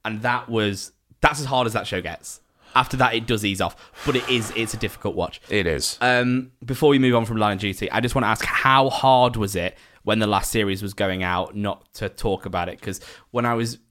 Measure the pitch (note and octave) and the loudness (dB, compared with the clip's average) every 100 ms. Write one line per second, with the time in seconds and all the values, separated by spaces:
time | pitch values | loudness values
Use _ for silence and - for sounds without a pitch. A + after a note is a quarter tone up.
0 | A2 G#2+ B2 B2 A#2 A2+ G#2 G2 - _ | -6 -4 -2 -2 0 0 0 -2 -10 _
1 | _ _ D3+ D3 C3+ C3 A#2+ G#2+ - F#2+ | _ _ 2 2 -2 0 2 0 -2 -6
2 | E2+ E2 - - _ _ - C3 B2+ C3 | -6 -12 -14 -18 _ _ 0 0 2 2
3 | B2+ A2+ A#2 A2+ G2+ F#2+ F2 - - - | 2 2 0 0 0 0 -2 -4 -20 -8
4 | - B2+ A#2 B2 G#2 A2 A2 G#2+ G#2+ - | -2 -2 0 -2 0 -4 -4 -4 -6 -4
5 | G#2 F2+ E2 - - G#2 E2+ D2 - - | -6 -4 -6 -8 -2 0 0 0 -4 0
6 | B2 B2 B2 B2+ B2+ _ A#2+ B2+ D3+ C#3 | 2 2 2 0 -4 _ -8 2 4 6
7 | C3 A#2+ A2 A2 G#2 G2 G2+ F2+ - A2 | 6 4 2 0 0 0 -4 -4 -2 0
8 | A#2+ C3+ A2 A2 - - C3+ C3+ C3 - | 0 0 0 0 -2 0 4 4 4 2
9 | C3+ B2+ B2 A#2 G2+ F#2+ F2 - - _ | 4 4 4 0 -4 -2 -4 -8 -20 _
10 | - A2 G#2+ G2 - A#2 G2+ F#2+ G2+ F#2+ | -2 0 2 0 0 0 0 -2 -6 -2
11 | G2 F#2 F2+ F2+ - G#2 G2+ - _ - | -2 0 0 -2 -2 -4 -6 -6 _ -10
12 | G2+ - A2+ F#2+ F#2+ F2+ F2 - - F#2 | -10 -4 -4 -4 -4 -4 -6 -8 -10 -10
13 | - - _ A#2+ A#2+ A#2 A#2 A#2 _ | -14 -20 _ -2 0 0 -4 -8 _